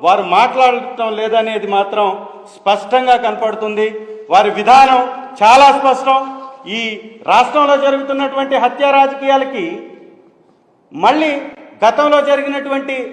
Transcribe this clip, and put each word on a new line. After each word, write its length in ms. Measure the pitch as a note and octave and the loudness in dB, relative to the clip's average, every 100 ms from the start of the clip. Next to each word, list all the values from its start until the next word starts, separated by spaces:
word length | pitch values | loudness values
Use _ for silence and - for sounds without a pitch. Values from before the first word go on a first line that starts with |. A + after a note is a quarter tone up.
| D3+ | 2
వారు 180 | G#3 F#3 F3+ | 0 2 2
మాట్లాడటం 720 | B3 B3+ B3+ A#3+ - - A3+ G#3+ | 2 2 2 0 -6 -6 -6 -4
లేదనేది 500 | A3 A3+ A3 G#3+ G3 G3 | -2 -2 -2 -6 -2 -2
మాత్రం 320 | G3 G#3 G3+ G3 - - - | -2 -2 -2 -2 -12 -20 -20
స్పష్టంగా 640 | - G3 G#3 - B3 B3+ A#3+ | -6 -2 -2 0 -2 2 2
కనపడుతుంది. 640 | A3+ G#3 A3 G#3+ G#3+ G#3+ G#3+ G#3+ - - - | 0 -4 -6 -4 -6 -4 -4 -6 -14 -16 0
వారి 180 | F3 G#3 G3+ | 2 2 -2
విధానం 440 | G#3 C4 C4+ B3+ B3+ - - - | 4 6 6 4 0 -8 -14 0
చాలా 260 | G#3+ C4 C#4 C4+ | 4 8 6 6
స్పష్టం. 400 | C4+ B3+ C4+ C4+ C4+ C4+ C4+ - E3+ A3 | 0 0 0 0 -2 -12 -16 -18 -10 -8
ఈ 20 | A3+ G#3+ - - - | -6 -8 -16 -14 0
రాష్ట్రంలో 440 | G3+ B3 D4 C#4+ C#4 | 2 2 2 2 2
జరుగుతున్నటువంటి 720 | C#4 C#4 C#4 C4+ C#4 C4+ C4+ C4 | 2 -2 -4 -4 -4 -4 -2 0
హత్యా 260 | A#3+ C#4 C#4+ C#4 | -2 0 0 2
రాజకీయాలకి 640 | C#4 C#4 C4+ C#4 C4+ B3 E3 - - - - _ _ _ _ _ _ _ _ | 2 0 0 0 0 -6 -8 -10 -16 -20 -20 _ _ _ _ _ _ _ _
మళ్ళీ 380 | D3 G3 D4 D#4 C#4 C4+ - - - | -2 0 2 0 -4 -8 -18 -20 0
గతంలో 360 | A3 A#3 D4 D4 C#4 | 0 2 2 2 2
జరిగినటువంటి 680 | C#4 C#4 C#4 C#4 C4+ C#4 C4 A#3 | 0 -2 -8 -6 -6 -6 -8 -8